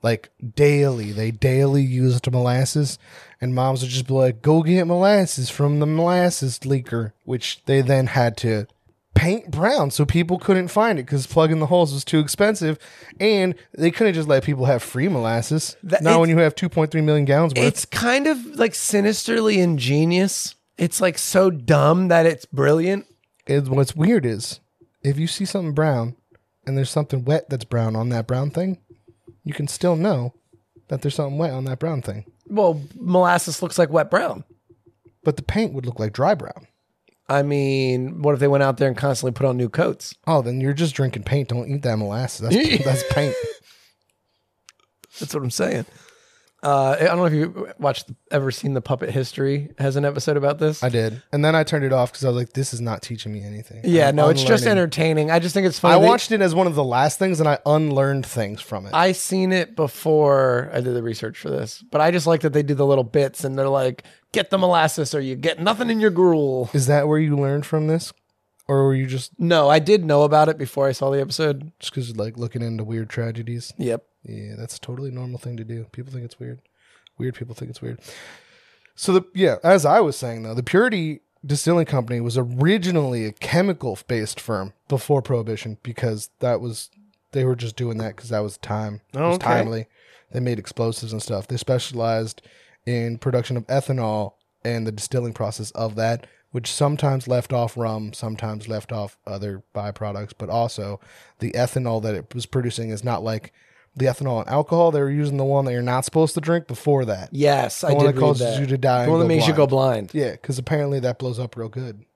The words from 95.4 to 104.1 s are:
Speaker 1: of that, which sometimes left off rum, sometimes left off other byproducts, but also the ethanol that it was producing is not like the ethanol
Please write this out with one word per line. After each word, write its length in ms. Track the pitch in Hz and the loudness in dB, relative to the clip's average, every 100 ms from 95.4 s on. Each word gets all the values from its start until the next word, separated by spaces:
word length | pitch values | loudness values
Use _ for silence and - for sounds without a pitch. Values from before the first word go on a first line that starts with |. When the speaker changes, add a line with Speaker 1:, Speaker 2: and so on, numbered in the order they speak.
| 104 - 110 | -6 -6 -10
Speaker 1:
of 240 | - 113 107 | -6 -6 -2
that, 300 | 113 117 - _ _ | -2 -2 -8 _ _
which 200 | 123 117 | -10 -8
sometimes 560 | - 143 147 147 135 127 | -2 0 0 0 -2 -2
left 240 | 123 - | -2 -2
off 240 | 127 117 - | -2 -4 -4
rum, 360 | 113 110 107 | -4 -4 -8
sometimes 560 | - 113 107 113 107 104 | -10 -10 -8 -8 -8 -8
left 220 | 107 - | -10 -8
off 260 | 113 101 _ - | -8 -10 _ -14
other 360 | 98 104 98 - | -10 -8 -10 -12
byproducts, 580 | - 104 101 107 98 104 - | -10 -8 -8 -8 -8 -12 -12
but 100 | 104 | -6
also 500 | 117 117 - 101 101 _ - _ _ | -2 -2 -4 -10 -10 _ -20 _ _
the 100 | - | -6
ethanol 480 | - 120 - 123 113 | -2 -2 -2 -2 -4
that 120 | 107 | -4
it 180 | 104 - | -6 -8
was 120 | 123 117 | -12 -6
producing 440 | 131 120 113 113 | -4 -4 -6 -8
is 140 | 110 | -6
not 180 | 120 113 | -4 -4
like 300 | 110 110 - _ _ _ _ - | -4 -6 -8 _ _ _ _ -2
the 100 | |
ethanol 340 | 131 | -2